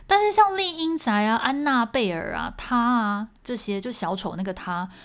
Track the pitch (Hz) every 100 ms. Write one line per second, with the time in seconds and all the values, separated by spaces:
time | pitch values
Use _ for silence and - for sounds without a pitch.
0 | - 403 415 415 415 381 370 330 320 330
1 | - 208 214 233 254 277 294 262 226 262
2 | 208 165 - 82 - - - 143 139 247
3 | 104 202 220 _ - 233 - 196 240 240
4 | 170 190 190 - 190 185 - 175 185 -